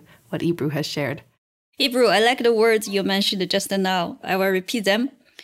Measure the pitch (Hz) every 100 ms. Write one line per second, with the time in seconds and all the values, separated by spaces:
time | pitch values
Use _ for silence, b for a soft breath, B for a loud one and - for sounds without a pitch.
0 | - b - 151 165 170 147 147 - 156
1 | 139 156 - _ _ _ _ - 277 262
2 | 226 190 233 254 240 226 226 220 202 196
3 | 190 196 196 202 175 196 - 196 185 185
4 | 170 - - 190 196 185 185 240 196 214
5 | 262 - b b